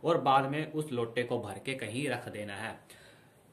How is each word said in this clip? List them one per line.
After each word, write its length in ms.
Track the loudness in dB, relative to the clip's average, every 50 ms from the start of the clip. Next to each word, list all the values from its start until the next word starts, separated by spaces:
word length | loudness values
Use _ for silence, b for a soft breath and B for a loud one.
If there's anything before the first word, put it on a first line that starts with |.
| 4
और 160 | 4 2 4
बाद 300 | 6 6 6 6 6 4
में 220 | 0 -2 -2 -2
उस 200 | -2 -4 -2 -2
लोटे 300 | 0 -2 -2 0 0 -2
को 160 | 0 0 0 -2
भर 200 | -2 -4 -8 -8
के 140 | -6 -6 -4
कहीं 320 | -4 -4 -4 -4 -2 -2 -2
रख 200 | -2 -4 -4 -8
देना 260 | -8 -8 -8 -8 -8
है। 180 | -8 -8 -8 -8 -10 -16 B B B B B B B B B B B B -20